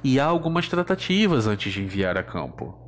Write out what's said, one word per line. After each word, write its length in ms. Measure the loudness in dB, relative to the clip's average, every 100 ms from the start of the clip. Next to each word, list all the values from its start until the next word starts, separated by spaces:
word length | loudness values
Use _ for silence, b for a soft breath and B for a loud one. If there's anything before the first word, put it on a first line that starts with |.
e 160 | 2 2
há 60 | 4
algumas 420 | 2 0 -2 0
tratativas 760 | -2 0 -2 0 2 4 4 2
antes 260 | 0 -2
de 100 | -4
enviar 360 | -4 0 0 0
a 40 |
campo. 540 | -2 -6 -6 -8 -12 -14